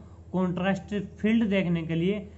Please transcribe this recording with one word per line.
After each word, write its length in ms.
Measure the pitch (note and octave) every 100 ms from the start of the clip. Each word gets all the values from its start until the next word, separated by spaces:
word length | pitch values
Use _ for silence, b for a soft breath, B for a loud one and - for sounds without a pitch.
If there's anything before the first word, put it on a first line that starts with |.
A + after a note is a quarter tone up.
| B B -
कॉन्ट्रास्ट 640 | F3+ F#3 F3 F#3+ F#3+ - G#3 - -
फील्ड 320 | G#3+ A3+ A3
देखने 320 | G3 F3 E3+
के 120 | D#3+
लिए 340 | E3 F3+ G#3 B